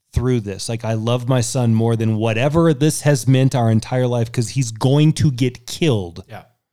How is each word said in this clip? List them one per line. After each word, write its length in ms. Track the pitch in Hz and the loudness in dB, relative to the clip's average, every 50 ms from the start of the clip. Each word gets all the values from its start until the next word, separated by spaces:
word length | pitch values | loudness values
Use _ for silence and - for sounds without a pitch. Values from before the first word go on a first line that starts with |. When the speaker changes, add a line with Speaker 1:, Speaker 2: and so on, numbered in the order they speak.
| _ _ | _ _
Speaker 1:
through 300 | _ - 117 127 127 123 | _ -2 0 0 0 0
this. 260 | 110 101 95 95 - - | -2 -6 -10 -10 -8 -8
Like, 140 | 117 113 - | -8 -6 -4
I 80 | 110 113 | -4 -4
love 340 | 113 110 117 120 127 120 120 | -2 -2 -2 -2 -2 0 0
my 120 | 131 127 | 0 0
son 320 | 113 - - 135 123 117 113 | 0 0 -2 0 0 2 2
more 220 | 113 113 117 117 | 2 2 2 0
than 220 | 113 117 110 110 107 | 0 0 0 0 0
whatever 560 | 110 113 113 107 123 147 143 170 170 165 156 | 0 0 0 0 0 0 2 2 2 2 2
this 280 | 120 143 160 151 - | 2 0 0 0 0
has 260 | - 151 147 135 - 123 | 0 0 0 2 2 2
meant 280 | 135 131 131 135 - | 4 4 4 2 2
our 160 | 135 117 113 | 2 2 2
entire 360 | 110 113 - - - 127 127 123 | 2 2 0 0 -2 -2 -2 0
life, 220 | 120 120 117 113 | 0 -2 -4 -4
'cause 180 | - - 120 - | -2 -6 -6 -4
he's 220 | - 135 139 117 | -2 -4 -4 -4
going 420 | 113 110 - 131 135 147 151 156 156 | -6 -2 0 2 4 4 4 4 2
to 180 | - - 160 | 2 0 0
get 340 | 131 117 131 127 120 - _ | 0 0 -2 -2 -4 -6 _
killed." 580 | - - - - 160 123 107 95 87 85 85 95 _ | -14 -8 -2 0 0 0 0 -2 -6 -10 -16 -18 _
Speaker 2:
Yeah. 160 | - 98 - _ _ _ _ _ | -18 -20 -20 _ _ _ _ _